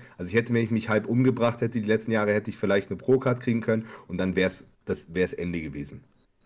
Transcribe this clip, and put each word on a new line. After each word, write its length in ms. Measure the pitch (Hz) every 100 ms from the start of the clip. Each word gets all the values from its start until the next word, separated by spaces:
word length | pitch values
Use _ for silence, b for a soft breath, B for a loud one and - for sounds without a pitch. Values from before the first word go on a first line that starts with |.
| B B
Also 120 | 90
ich 60 | 113
hätte, 160 | 117
wenn 100 | 117
ich 80 | 113
mich 180 | 110 104
halb 180 | 107 -
umgebracht 540 | 127 131 120 117 113
hätte, 200 | 113 117
die 60 | 107
letzten 240 | 110 -
Jahre, 200 | 110 104
hätte 160 | 104 104
ich 60 | -
vielleicht 340 | 101 101 -
eine 80 | 95
Pro-Card 420 | - 131 127 123
kriegen 200 | 127 117
können 260 | 113 113 113 B B
und 100 | 90
dann 180 | 92 92
wär's, 280 | 92 - - _
das 300 | - 80 -
wär's 180 | 85 90
Ende 280 | - 87 85
gewesen. 440 | 78 71 73 - - _ _ _